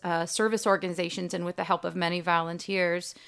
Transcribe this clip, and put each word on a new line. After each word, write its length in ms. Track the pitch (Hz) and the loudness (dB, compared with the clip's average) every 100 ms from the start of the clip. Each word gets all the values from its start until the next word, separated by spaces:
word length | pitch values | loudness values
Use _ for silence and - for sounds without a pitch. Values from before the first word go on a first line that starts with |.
uh, 220 | 180 165 170 | -2 -2 0
service 420 | - 220 220 214 | 0 2 2 4
organizations 640 | 196 185 175 175 196 180 | 4 2 -2 -4 -4 -4
and 120 | 180 175 | -4 -4
with 100 | - | -4
the 80 | |
help 220 | 170 175 175 | 0 0 0
of 100 | 175 | 0
many 240 | 170 180 | 0 0
volunteers, 960 | 170 170 165 175 - 190 175 175 - - | 2 2 2 -6 -2 0 2 0 -4 -14